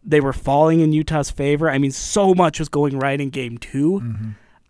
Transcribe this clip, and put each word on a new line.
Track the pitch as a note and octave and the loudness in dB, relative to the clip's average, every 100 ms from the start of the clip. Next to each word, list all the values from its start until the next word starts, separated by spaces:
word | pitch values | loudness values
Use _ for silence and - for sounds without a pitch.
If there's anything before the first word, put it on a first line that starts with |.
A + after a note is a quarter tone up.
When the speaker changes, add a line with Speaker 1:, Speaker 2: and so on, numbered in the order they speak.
Speaker 1:
they | - D3+ | 0 2
were | C3+ | 2
falling | B2+ - C#3+ D#3+ E3 | -2 0 2 4 4
in | D#3 | 4
Utah's | D#3 D#3 D#3 C#3 | 2 0 -2 -4
favor. | - C#3 D3 D#3+ | -4 -2 0 0
I | C3+ | 0
mean, | C#3 | -2
so | - - G#3 F#3+ | -4 -2 2 4
much | F3+ E3+ - | 4 2 0
was | D3+ | -4
going | D3 D3 C3+ | -2 -2 -2
right | C#3 C#3+ | -2 -2
in | C#3 | -4
game | C3+ B2 A#2 | -6 -8 -10
two. | - C3+ D3+ G3 | -8 -2 0 0
Speaker 2:
Mm-hmm. | A#2+ G#2 A2 G2+ _ _ _ | -4 -8 -10 -12 _ _ _